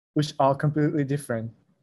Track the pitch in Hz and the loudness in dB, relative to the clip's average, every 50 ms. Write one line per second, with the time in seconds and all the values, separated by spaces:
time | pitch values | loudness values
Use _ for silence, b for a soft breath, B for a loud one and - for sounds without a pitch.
0 | _ _ _ 151 147 147 - - 139 135 139 147 - 151 147 156 147 151 160 156 | _ _ _ -2 -2 -2 0 0 2 2 2 2 0 0 0 2 0 2 2 0
1 | 143 131 139 143 - - 120 113 110 113 - - _ _ _ _ | -2 -2 -2 -4 -4 -4 -4 -4 -6 -8 -10 -16 _ _ _ _